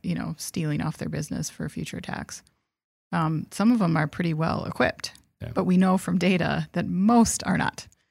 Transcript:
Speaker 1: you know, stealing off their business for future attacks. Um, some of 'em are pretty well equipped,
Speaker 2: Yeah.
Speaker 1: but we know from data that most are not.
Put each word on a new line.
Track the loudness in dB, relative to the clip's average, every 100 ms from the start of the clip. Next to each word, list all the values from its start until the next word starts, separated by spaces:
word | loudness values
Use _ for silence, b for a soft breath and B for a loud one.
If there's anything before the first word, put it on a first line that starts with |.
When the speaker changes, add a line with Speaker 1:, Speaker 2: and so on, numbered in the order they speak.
Speaker 1:
you | -6
know, | -4 -6 -8
stealing | -8 -4 -2 -2
off | -4 -4
their | -6
business | -6 -6 -6 -8
for | -8 -10
future | -8 -10 -10
attacks. | -8 -10 -10 -14 -18 _ _ _ _ _ _
Um, | -2 0 -2 -4
some | 0 4
of | 4
'em | 4 2
are | 0
pretty | -2 -2
well | 0 0 -2
equipped, | -2 0 0 -2 -10 -14 _ -14
Speaker 2:
Yeah. | -8
Speaker 1:
but | -2
we | 2 4
know | 6 4
from | 2 0
data | 2 2 2 -2 -2
that | -4 -2
most | 2 4 6 6 2
are | 0 0
not. | 0 -4 -12 _ _